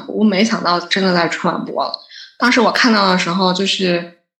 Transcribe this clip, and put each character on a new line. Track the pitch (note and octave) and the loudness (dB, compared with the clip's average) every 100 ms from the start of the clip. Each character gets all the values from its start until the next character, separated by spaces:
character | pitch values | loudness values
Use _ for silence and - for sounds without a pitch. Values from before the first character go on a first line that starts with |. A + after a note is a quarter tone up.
| - | -6
播。 | G3 | 0
我 | |
没 | G#3+ F#3 | 2 2
想 | A3+ A3 | 0 0
到 | F3 F3 | -2 -2
真 | E3+ G3 | -2 -2
的 | F#3+ | 2
在 | F3 E3 | 2 0
春 | - F3 | -2 -4
晚 | - - | -4 -4
播 | - | -4
了。 | C#3 - - - - - | -4 -6 -14 -20 -18 -2
当 | B3 | 0
时 | B3+ | 2
我 | G3+ | 2
看 | - B3+ | 2 2
到 | G#3+ G3 | 4 4
的 | F#3 | 2
时 | F3 | 0
候， | F3+ F#3 | 0 0
就 | F3+ G3 | 0 -2
是 | - F#3 F3 F3 - _ _ | -2 0 -2 -4 -16 _ _